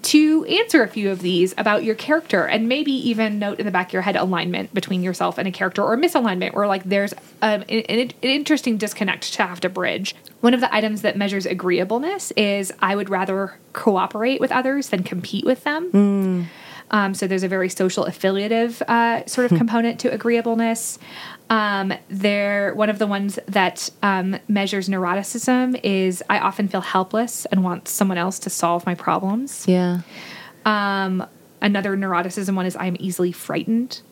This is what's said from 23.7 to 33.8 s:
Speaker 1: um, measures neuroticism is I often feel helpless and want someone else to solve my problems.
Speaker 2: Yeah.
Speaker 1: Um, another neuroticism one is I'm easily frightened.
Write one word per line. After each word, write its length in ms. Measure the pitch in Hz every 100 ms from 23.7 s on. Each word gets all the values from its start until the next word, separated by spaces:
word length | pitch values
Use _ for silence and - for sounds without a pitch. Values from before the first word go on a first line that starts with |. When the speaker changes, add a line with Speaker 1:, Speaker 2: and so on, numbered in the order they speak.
| - - -
Speaker 1:
um, 340 | 202 190 185 196 -
measures 400 | 202 196 202 185
neuroticism 920 | 190 175 196 196 233 - 254 254 254
is 400 | 208 190 190 180 -
I 80 | 208
often 280 | 196 190 202
feel 140 | 190
helpless 640 | - 190 185 214 233 - -
and 160 | 190
want 260 | 180 175 -
someone 280 | - 196 180
else 220 | 180 185
to 100 | 190
solve 360 | - 170 170 180
my 80 |
problems. 720 | 175 - 170 190 220 269 - -
Speaker 2:
Yeah. 320 | 180 180 180 - - - - - -
Speaker 1:
Um, 640 | 220 214 202 196 190 185 - - - -
another 340 | 208 202 202
neuroticism 600 | 196 196 175 185 202 190
one 100 | 190
is 100 | 180 180
I'm 200 | 185 175
easily 340 | 190 175 180
frightened. 680 | 170 - 160 170 226